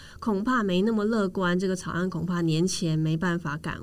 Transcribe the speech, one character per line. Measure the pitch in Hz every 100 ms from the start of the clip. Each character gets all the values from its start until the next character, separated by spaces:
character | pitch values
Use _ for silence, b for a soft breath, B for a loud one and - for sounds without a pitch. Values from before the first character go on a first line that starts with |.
| B B
恐 | - 196
怕 | 226 254
没 | 202 180
那 | 208
么 | 220
乐 | 208 226 190
观， | 185 180 180
这 | 190
个 | 180
草 | -
案 | 165 185
恐 | 175 170
怕 | 175
年 | 165 156 185
前 | - 165 156
没 | 156 160
办 | 180 170
法 | 160 151
赶 | 165 -